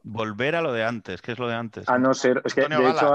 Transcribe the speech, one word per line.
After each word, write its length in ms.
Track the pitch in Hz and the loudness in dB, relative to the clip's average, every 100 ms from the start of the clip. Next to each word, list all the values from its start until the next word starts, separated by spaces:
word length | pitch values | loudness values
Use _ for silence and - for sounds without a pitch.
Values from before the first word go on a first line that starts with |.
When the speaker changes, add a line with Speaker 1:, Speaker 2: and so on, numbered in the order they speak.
Speaker 1:
Volver 520 | - 107 107 104 135 170 | -10 -6 -4 -2 -2 0
a 60 | |
lo 100 | 160 | -2
de 100 | 117 | 0
antes, 380 | 113 117 98 90 | -2 -4 -8 -10
¿qué 100 | - | -8
es 60 | 120 | -6
lo 80 | 120 | -4
de 80 | 117 | -4
antes? 320 | 117 101 117 | -6 -8 -2
Speaker 2:
A 80 | 127 | 2
no 160 | 131 | 2
ser, 280 | 131 127 123 120 | 2 2 2 0
es 80 | |
que 80 | - | 0
Speaker 1:
Antonio 240 | 143 151 127 | 2 2 2
Speaker 2:
de 60 | |
hecho 140 | 151 | 4
Speaker 1:
Gala. 40 | 143 | 4